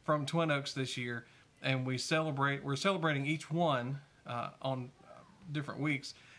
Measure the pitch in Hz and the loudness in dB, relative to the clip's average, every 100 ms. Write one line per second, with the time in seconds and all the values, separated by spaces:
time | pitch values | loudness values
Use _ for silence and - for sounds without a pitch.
0 | - 151 143 165 160 143 135 139 127 - | 0 2 2 2 4 2 0 -2 -2 -2
1 | 123 120 - - - - 131 131 127 127 | -4 -6 -10 -20 -20 -4 0 0 0 -2
2 | - 160 156 139 139 139 139 135 196 190 | 0 2 2 2 2 2 -2 0 2 2
3 | 160 139 139 156 - 160 170 131 120 139 | 2 2 0 -2 0 2 4 2 0 -6
4 | - _ - 120 - - 135 127 123 - | -10 _ -8 -6 -6 -4 -4 -2 -6 -14
5 | - - - - 175 151 139 107 147 139 | -20 -20 -20 -20 -6 -6 -4 -2 0 0
6 | - - - | -4 -16 -20